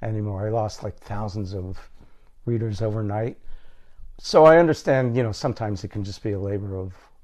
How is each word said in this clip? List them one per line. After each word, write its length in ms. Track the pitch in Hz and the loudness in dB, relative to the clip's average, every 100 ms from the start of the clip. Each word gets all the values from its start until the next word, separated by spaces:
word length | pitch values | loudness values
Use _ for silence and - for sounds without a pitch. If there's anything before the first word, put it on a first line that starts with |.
anymore. 460 | 113 110 104 95 107 | -8 -4 -4 -6 -4
I 20 | |
lost, 320 | 113 107 - | -4 -4 -6
like, 160 | 107 - | -12 -12
thousands 560 | - 104 110 101 95 | -12 -10 -8 -8 -8
of 240 | 98 90 95 - - - - - - - | -8 -10 -12 -14 -20 -20 -20 -20 -14 -6
readers 360 | 117 113 98 | -4 -4 -4
overnight. 560 | 110 107 104 107 117 - - - - - - - - - | -4 -4 -4 -4 -6 -8 -12 -12 -12 -20 -20 -18 -18 -14
So 260 | - 190 160 | 4 8 10
I 140 | 165 | 10
understand, 580 | 170 147 - 135 127 120 | 8 2 2 2 2 0
you 60 | |
know, 100 | 117 | 0
sometimes 500 | 101 139 113 107 98 | -2 -4 -4 -4 -6
it 60 | 101 | -8
can 140 | 104 98 | -8 -8
just 180 | 98 | -8
be 80 | 113 | -6
a 80 | 101 | -4
labor 360 | 98 101 101 95 | -4 -4 -6 -8
of, 160 | 95 92 - - | -10 -12 -20 -20